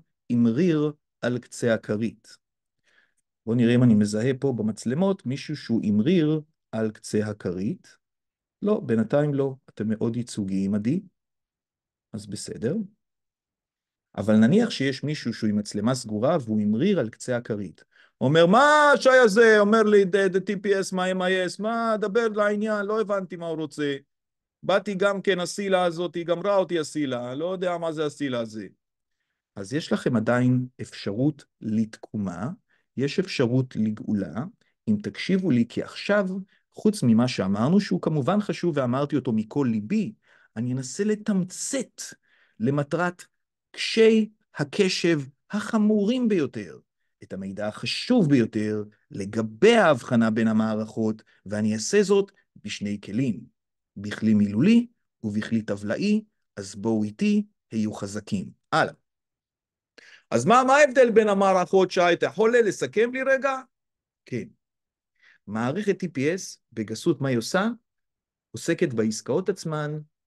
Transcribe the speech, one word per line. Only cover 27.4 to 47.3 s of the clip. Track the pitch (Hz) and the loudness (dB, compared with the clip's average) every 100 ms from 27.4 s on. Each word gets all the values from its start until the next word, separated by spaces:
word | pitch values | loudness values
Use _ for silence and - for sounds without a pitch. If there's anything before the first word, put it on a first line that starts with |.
| 175 | -6
יודע | 185 180 170 | -4 -4 -4
מה | 165 | -4
זה | 156 151 | -4 -4
הסילה | - 143 123 | -4 -4 -4
הזה. | 113 110 95 _ _ _ _ _ _ _ _ - | -6 -8 -14 _ _ _ _ _ _ _ _ -16
אז | 98 | -8
יש | 139 - | -6 -4
לכם | 208 - 120 | -2 0 0
עדיין | 110 123 127 127 127 - | 0 2 2 2 -2 -10
אפשרות | 107 - 110 101 143 156 - _ | -16 -10 -8 -2 -2 -2 -14 _
לתקומה, | 110 107 110 - - 107 95 85 120 190 _ _ _ - | -4 -2 -2 -6 -10 -6 -6 -6 -8 -10 _ _ _ -6
יש | 139 - | -4 -2
אפשרות | 185 - 117 127 131 - | -4 0 0 0 -2 -2
לגאולה, | 110 107 - 104 87 85 135 - _ _ - | -2 -2 -4 -2 -2 -6 -10 -12 _ _ -4
אם | 104 | -2
תקשיבו | 104 - - 190 185 | -2 -8 -2 0 2
לי, | 123 120 | 2 0
כי | - | -4
עכשיו, | - - - 202 190 190 190 _ _ | -8 -10 0 0 0 -6 -10 _ _
חוץ | - 214 208 | -2 0 2
ממה | 123 110 127 | 4 4 4
שאמרנו, | - 95 101 127 196 | 0 -2 0 4 2
שהוא | 202 175 | 2 -2
כמובן | 170 151 127 202 | 0 0 0 0
חשוב | 208 165 175 143 | -2 -4 -2 0
ואמרתי | 123 127 143 143 | 0 0 0 -2
אותו | 135 | 0
מכל | 110 107 143 127 | -2 -2 -2 0
ליבי, | 110 104 214 165 - _ _ _ 110 | -2 -2 -2 -4 -8 _ _ _ -8
אני | 123 | -6
אנסה | 131 131 - | -6 -6 -4
לתמצת | 208 214 214 190 180 - - 269 - - - - _ _ _ - | -2 -2 -2 -2 -2 -6 -8 -6 -8 -12 -16 -18 _ _ _ -6
למטרת | 113 143 139 165 180 180 - _ _ _ _ | -2 -2 -2 -2 -4 -6 -20 _ _ _ _
קשי | - - 226 220 220 220 _ _ - | -10 -4 4 6 6 2 _ _ -6
הקשב | 143 - 190 - 175 156 135 _ _ | -6 0 0 2 0 0 -2 _ _
החמורים | 208 - 220 214 214 196 254 233 | -10 -2 0 2 2 2 0 0
ביותר, | 196 135 113 90 60 _ _ _ _ | 0 -2 -6 -12 -14 _ _ _ _
את | - | -14